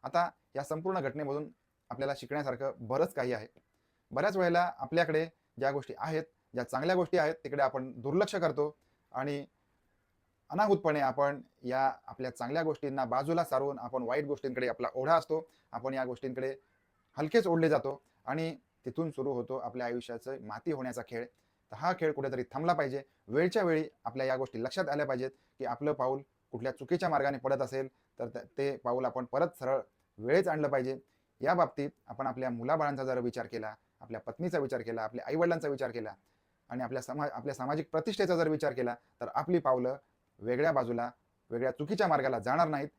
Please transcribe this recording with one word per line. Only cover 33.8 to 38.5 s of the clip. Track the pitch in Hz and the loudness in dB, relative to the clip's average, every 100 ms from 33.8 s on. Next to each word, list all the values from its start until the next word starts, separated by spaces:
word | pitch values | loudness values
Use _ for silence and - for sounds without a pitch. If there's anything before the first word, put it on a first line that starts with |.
| _ _ | _ _
आपल्या | 110 113 | -12 -10
पत्नीचा | - 110 170 160 | -10 -6 -2 0
विचार | 139 123 | -2 -4
केला, | 113 113 | -4 -4
आपल्या | 110 120 - | -4 -6 -4
आईवडिलांचा | 151 175 165 147 | 2 2 2 0
विचार | 135 127 | -2 -2
केला | 117 107 95 _ _ _ _ _ | -4 -8 -12 _ _ _ _ _
आणि | 123 | -6
आपल्या | 123 131 | -4 -6
समा-, | 120 131 151 | -6 -4 -4
आपल्या | 117 131 | -4 -6
सामाजिक | 131 127 151 156 | -6 -2 -2 -2
प्रतिष्ठेचा | 160 160 202 190 175 | -2 -2 0 2 4
जर | |
विचार | 156 | 4